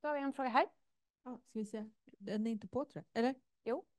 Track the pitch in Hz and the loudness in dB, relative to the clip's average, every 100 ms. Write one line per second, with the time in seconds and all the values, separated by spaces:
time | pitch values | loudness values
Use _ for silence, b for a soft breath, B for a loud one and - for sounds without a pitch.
0 | 294 294 277 269 262 240 415 - _ _ | -2 0 0 0 4 6 4 0 _ _
1 | _ _ 254 240 - 220 214 220 220 - | _ _ -12 -12 -10 -6 -6 -6 -10 -14
2 | - - 196 214 226 220 196 247 294 - | -20 -16 -6 -2 -2 -2 -4 -4 -4 -8
3 | - 226 240 262 _ _ 220 277 - | -6 0 0 0 _ _ -4 -2 -4